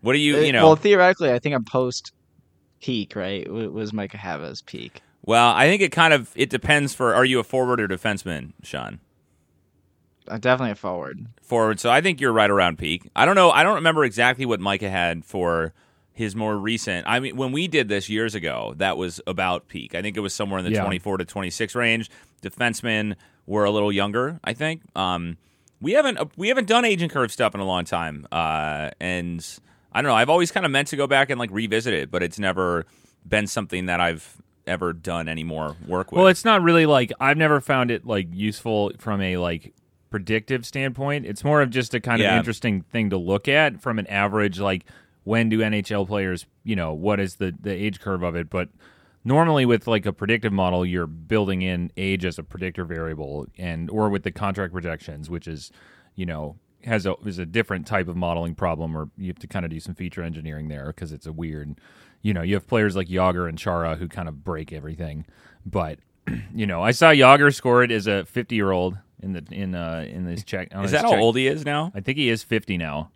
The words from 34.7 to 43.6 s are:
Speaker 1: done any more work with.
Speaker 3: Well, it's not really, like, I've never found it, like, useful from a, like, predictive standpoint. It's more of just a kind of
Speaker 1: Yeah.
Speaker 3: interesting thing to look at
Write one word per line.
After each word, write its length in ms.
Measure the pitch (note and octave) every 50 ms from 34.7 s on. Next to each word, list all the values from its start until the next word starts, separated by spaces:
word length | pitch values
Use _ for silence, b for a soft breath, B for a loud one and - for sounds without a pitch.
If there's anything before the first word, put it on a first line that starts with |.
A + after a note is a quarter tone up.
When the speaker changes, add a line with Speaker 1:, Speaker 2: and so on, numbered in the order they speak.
| F2+ F2 F2+ F2 E2+
Speaker 1:
done 340 | E2 D#2+ F2+ F2 E2+ E2 D#2+
any 160 | D#2+ D#2+ D#2
more 300 | E2 D#2+ D#2 D#2 D2+ D2+ E2+ - -
work 240 | F2+ F2+ F#2+ -
with. 60 | - F3
Speaker 3:
Well, 80 | F#3 F#3+
it's 180 | F3+ - -
not 160 | - E3 G3
really, 240 | F3 E3+ E3+ E3 D#3+
like, 260 | D3+ D3 C3+ B2 G#2+ A#2 -
I've 180 | C3 C3+ D3 D3+
never 220 | D#3+ D3+ D3+ C#3+
found 280 | B2+ - C#3+ C3 B2 A#2+
it, 160 | A#2 - -
like, 220 | A#2 A2+ G2+ F#2+ E2
useful 600 | E2+ F#2 G#2 G#2+ G#2 - - A#2 A2 G#2+ G2+ G2+ - -
from 220 | - A2+ G#2 G2
a, 160 | G2 F#2 F#2 F2+
like, 360 | F2 F2 E2+ E2 - - _ _ _ _ _ _ _ _
predictive 560 | - G#2+ F#2+ E2+ A2 A2 G#2+ - C3+ B2+ A#2+
standpoint. 600 | - - C#3 C3+ C3+ B2 B2+ C3+ C#3+ C#3+ D3 C3
It's 180 | - G#2 - -
more 160 | C#3+ D3+ D3+
of 80 | C#3+ B2+
just 240 | A2+ B2+ B2 A2+ -
a 60 | A#2+
kind 180 | - B2 A#2 A2+
of 40 | G#2
Speaker 1:
Yeah. 120 | G2 F#2 F2+
Speaker 3:
interesting 440 | E2+ A#2 A2+ - - A#2+ G#2 F#2+
thing 280 | E2+ _ - A#2 A2 G2+
to 60 | F#2+ F#2
look 300 | E2+ F2 G2 G2+ - -
at 320 | C#3 D3